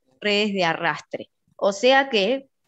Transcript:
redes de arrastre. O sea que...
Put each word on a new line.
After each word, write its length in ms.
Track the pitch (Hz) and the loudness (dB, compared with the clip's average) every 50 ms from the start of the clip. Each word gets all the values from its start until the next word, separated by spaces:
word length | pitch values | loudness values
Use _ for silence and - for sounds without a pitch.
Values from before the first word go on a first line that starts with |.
| _ _ _ _ | _ _ _ _
redes 320 | - 208 202 208 214 214 196 | -2 0 0 0 0 0 0
de 120 | 190 175 | 0 0
arrastre. 640 | 165 160 - 170 160 151 - - _ - - - - _ _ _ _ _ | 0 0 0 -2 -4 -4 -4 -8 _ -12 -12 -12 -16 _ _ _ _ _
O 160 | - - 196 202 | -2 -2 -2 -2
sea 380 | 202 247 254 269 269 277 269 | 2 2 4 4 4 2 2
que... 380 | 254 208 190 214 262 269 269 _ _ _ _ | 0 0 0 0 -2 -4 -6 _ _ _ _